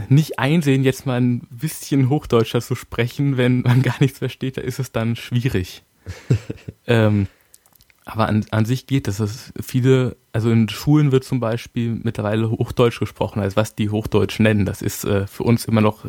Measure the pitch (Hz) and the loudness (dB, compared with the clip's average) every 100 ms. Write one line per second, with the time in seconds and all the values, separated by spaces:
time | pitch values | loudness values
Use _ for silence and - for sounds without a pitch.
0 | 101 139 151 - 135 170 143 135 131 - | 2 4 4 -2 0 2 2 2 2 0
1 | 135 123 123 120 - 120 160 - - 139 | -2 0 0 0 -6 -10 -8 -8 -2 0
2 | 127 151 - 117 110 120 - 123 - - | 2 0 2 2 2 -2 -4 -8 -6 -4
3 | 117 - 143 127 123 127 123 123 123 - | -4 -2 -2 2 2 2 4 2 2 2
4 | 139 - 131 - 127 - - 123 127 117 | 0 0 -8 -6 -8 -6 -8 -8 -6 -4
5 | 113 117 - 120 123 104 - - _ _ | -4 -4 -4 -2 0 -2 -4 -10 _ _
6 | - - - 110 - - - - - 117 | -18 -12 -2 -2 -2 -14 -16 -10 0 4
7 | 110 104 98 _ _ _ _ _ _ _ | 4 2 0 _ _ _ _ _ _ _
8 | - 107 - 107 - 110 110 127 - 135 | -8 -2 0 0 0 0 0 -2 -2 -2
9 | - 101 107 123 - - - 131 127 131 | -2 -4 -4 -6 -14 -14 -6 0 4 4
10 | 127 - _ 113 117 113 110 - - 151 | 2 -6 _ -2 2 4 2 0 2 4
11 | 147 131 - 131 117 120 - 123 117 113 | 4 2 0 -2 -2 -4 -6 -4 -4 -4
12 | 117 - 104 110 113 113 117 - 120 - | -4 -4 -2 0 0 -2 -2 2 0 0
13 | 107 - 104 104 101 104 107 - 104 107 | -6 -4 -4 -2 -2 0 -2 -2 -2 -2
14 | - 104 98 - 107 107 104 107 - - | 0 0 0 2 2 4 0 -2 -6 -6
15 | - 101 101 - - 113 - 110 107 - | -2 -2 -2 -2 0 0 2 2 2 0